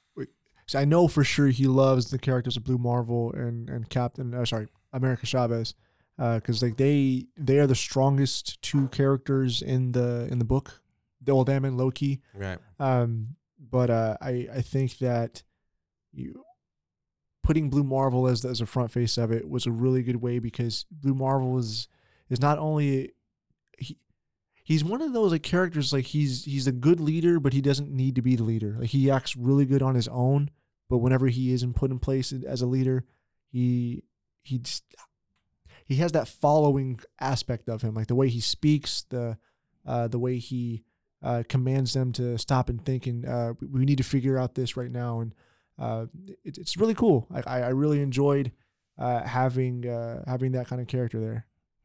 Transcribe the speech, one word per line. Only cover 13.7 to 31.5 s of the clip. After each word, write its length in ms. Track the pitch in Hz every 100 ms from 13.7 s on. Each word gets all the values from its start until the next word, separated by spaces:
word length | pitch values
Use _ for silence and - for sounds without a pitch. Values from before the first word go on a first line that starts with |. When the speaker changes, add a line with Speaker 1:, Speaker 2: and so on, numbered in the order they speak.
| 127 120
Speaker 1:
uh, 260 | 113 113 107
I, 280 | 143 123 120
I 100 | 127
think 360 | - 135 131 -
that 460 | 127 120 117 - - _ _ _ _ _ _
you, 320 | 139 - - 640 740 _ _ _ _ _ _ _ _
putting 260 | - 156 147
Blue 140 | 139
Marvel 440 | 139 135 135 127 127
as, 160 | 120
as 160 | 123 117
a 60 | 113
front 260 | 127 120
face 260 | 120 117 -
of 120 | 113
it 160 | 113 156
was 180 | 127 120
a 40 |
really 300 | 113 127 131
good 120 | 123 120
way 220 | 120 120
because 460 | 117 - 117 113 -
Blue 220 | 156 135
Marvel 440 | 135 131 135 127 127
is, 280 | 113 110 - _ _ _ -
is 100 | 123
not 160 | 143 151
only, 540 | 156 151 143 135 - _ _ _ _ _ _ -
he, 200 | 127 - _ _ _ _ _ _
he's 200 | - 156
one 180 | 151 247
of 120 | 320
those, 180 | 240 202
like, 120 | 165
characters, 500 | - 175 180 156 135
like, 120 | 143 127
he's, 400 | 151 143 123 -
he's 200 | 139 131
a 60 |
good 280 | 127 143 170
leader, 400 | 156 160 170 170
but 140 | 139
he 80 | 139
doesn't 300 | 139 135 143
need 240 | 131 131 127
to 80 |
be 120 | 123 123
the 80 |
leader. 340 | 113 113 107 110
Like, 100 | 117
he 200 | 139 135
acts 240 | 135 - 127
really 300 | 123 139 135
good 180 | 139
on 100 | 131
his 140 | 127 113
own, 420 | 123 127 139 143 - _ _ -
but 80 | 123
whenever 280 | 123 131 131
he 240 | 123 127